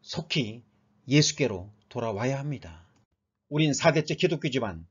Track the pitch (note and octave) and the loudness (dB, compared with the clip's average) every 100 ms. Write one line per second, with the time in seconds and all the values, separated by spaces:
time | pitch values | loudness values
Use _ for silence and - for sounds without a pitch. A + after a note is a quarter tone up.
0 | - - D#3+ E3+ A2+ A2+ - _ _ _ | -8 -8 -2 -2 -2 -6 -18 _ _ _
1 | - C#3+ D3 - C3 F#2+ G2 _ _ B2 | 2 4 4 0 -2 -2 -10 _ _ -6
2 | A2+ G2+ B2 C3+ C#3+ C3+ E2+ E2 _ _ | -4 -2 -2 -4 -6 -8 -10 -20 _ _
3 | _ _ _ _ _ D3 D#3 C3+ F3 D3+ | _ _ _ _ _ 2 2 4 4 4
4 | D3+ D#3+ F3 D3+ D#3 B2+ A2 E2 E2 | 0 0 0 0 -2 -2 -2 -6 -14